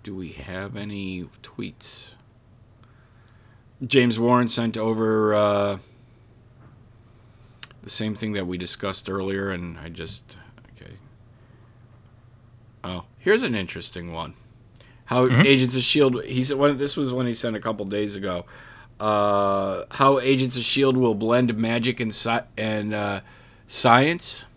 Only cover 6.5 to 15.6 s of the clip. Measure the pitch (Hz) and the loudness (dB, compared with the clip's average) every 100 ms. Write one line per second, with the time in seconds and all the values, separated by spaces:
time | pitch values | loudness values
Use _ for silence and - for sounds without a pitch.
6.5 | - - - - - - - - - - | -20 -20 -20 -20 -20 -20 -20 -20 -20 -20
7.5 | - - - - - 107 104 110 101 90 | -18 -18 -18 -10 -6 -4 -4 -4 -4 -4
8.5 | 90 87 - 101 95 - 98 95 98 98 | -6 -6 -6 -6 -6 -6 -4 -2 -2 -4
9.5 | 92 87 82 78 80 80 - - - - | -4 -8 -10 -14 -12 -12 -12 -16 -20 -20
10.5 | - - - - - - - - - - | -20 -20 -20 -20 -20 -20 -20 -20 -20 -20
11.5 | - - - - - - - - - - | -20 -20 -20 -20 -20 -20 -20 -20 -20 -20
12.5 | - - - 90 90 - - - 220 240 | -20 -20 -18 -10 -10 -12 -8 0 2 2
13.5 | 110 90 - 85 90 85 82 78 - - | -2 -4 -8 -10 -10 -12 -10 -10 -12 -20
14.5 | - - - - - - 127 127 123 139 | -20 -20 -20 -20 -20 -2 2 4 6 6
15.5 | 135 | 6